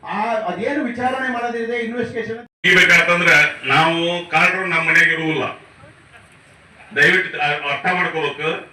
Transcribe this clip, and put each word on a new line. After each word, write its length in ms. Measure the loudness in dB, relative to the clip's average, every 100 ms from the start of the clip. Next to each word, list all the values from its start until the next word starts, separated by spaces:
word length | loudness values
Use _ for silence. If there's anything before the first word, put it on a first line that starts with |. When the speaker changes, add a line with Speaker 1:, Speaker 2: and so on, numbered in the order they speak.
Speaker 1:
ಆ, 180 | -8 -4 -2
ಅದೇನು 500 | -2 -2 -4 -2 -2
ವಿಚಾರಣೆ 480 | -4 -2 -2 -2 -4
ಮಾಡೋದಿದೆ, 440 | -2 -4 -4 -4 -4
ಇನ್ವೆಸ್ಟಿಗೇಷನ್ 720 | -4 -4 -6 -6 -6 -8 -12 _ 2 4
Speaker 2:
ಬೇಕಂತಂದ್ರೆ 920 | 6 4 4 2 4 4 4 -2 0
ನಾವು 640 | 2 2 2 -2 -2 -2
ಕಾರ್ಡ್ರು 360 | 0 2 0 -2
ನಮ್ಮ 240 | -2 2
ಮನೆಗೆ 220 | 4 4
ಇರುವುಲ್ಲ. 320 | 2 -2 -2 -4 -8 -20 -20 -20 -20 _ -20 -20 -20 _ -20 -20 -20 -8 2
ದಯವಿಟ್ಟು 420 | 4 4 0 -2
ಅ-, 340 | -2 -2 -4
ಅರ್ಥ 140 | -4 -2
ಮಾಡ್ಕೋಬೇಕು. 800 | 0 -2 -2 -4 -4 -4 -6 -10